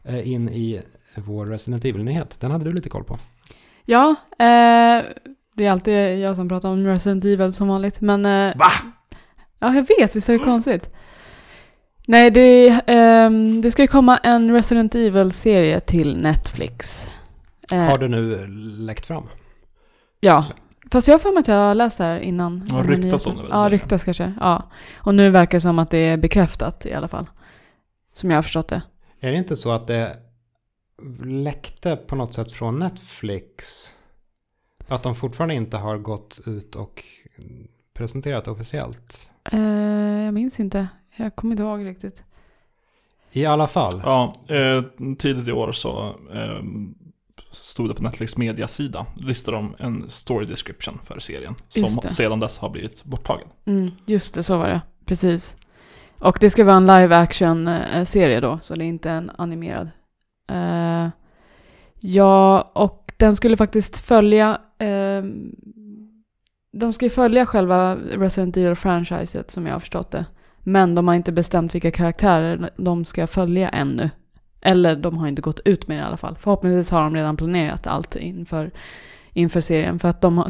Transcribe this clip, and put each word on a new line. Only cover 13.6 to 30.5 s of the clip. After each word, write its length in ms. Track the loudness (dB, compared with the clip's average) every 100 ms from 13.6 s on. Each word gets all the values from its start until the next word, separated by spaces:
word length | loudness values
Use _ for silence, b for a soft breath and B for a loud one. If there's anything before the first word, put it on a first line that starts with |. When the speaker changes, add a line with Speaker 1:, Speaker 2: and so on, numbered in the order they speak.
Speaker 2:
det 80 | 2
ska 120 | 4
ju 60 | 6
komma 280 | 6 6 6
en 340 | 4 4 4
Resident 420 | 4 4 2 2
Evil-serie 880 | 0 2 2 2 2 2 4 4 0
till 360 | 0 0 0 0
Netflix. 920 | 0 0 -2 -8 -12 -8 -6 -6 -8 B B B _ _ -4
Eh, 60 | 0
Speaker 1:
Har 200 | 2 2
det 100 | 0
nu 380 | -2 -2 -6 -10 -14 -14 -12
läckt 280 | -12 -12 -12
fram? 180 | -12 -14 -20 -20 _ _ _ _ _ _ _
Speaker 2:
Ja. 260 | 4 4 2 -8 _ _ -2
Fast 160 | 2 6
jag 60 |
har 40 | 6
för 140 | 4
mig 80 | 0
att 80 | 2
jag 80 | 2
har 180 | 2
läst 240 | 2 0 -2
det 60 |
här 140 | -4 -4
innan 460 | -6 -4 -4 -6 -6
Speaker 3:
Ja, 80 | -2
Speaker 2:
den 100 | 0
här 60 | 0
Speaker 3:
ryktas 60 | 0 -2 -4
Speaker 2:
nyheten. 40 |
Speaker 3:
om 40 | -8
det 60 |
väl, 80 | -4
Speaker 2:
Ja, 40 | 0
Speaker 3:
säger 120 | 2
Speaker 2:
ryktas 340 | 0 0 -2
kanske. 280 | -2 -6 -6 -4
Ja. 300 | -2 -2 -4 B B B
Och 180 | 2
nu 160 | 6 8
verkar 260 | 8 6 4
det 20 |
som 180 | 2 0
att 120 | 0
det 80 | 0
är 180 | 0 0
bekräftat 680 | 0 2 2 -2 -8 -10 -10
i 80 |
alla 140 | -10 -8
fall. 180 | -10 -12 _ b b b b b _ _
Som 180 | -8 -2
jag 60 | 0
har 60 |
förstått 260 | -2 -6 -6
det. 140 | -8 -10 _ _ _
Speaker 1:
Är 120 | -6
det 60 | -4
inte 180 | -4 -6
så 140 | -6
att 140 | -6 -4
det 300 | -6 -6 -10 _ _ _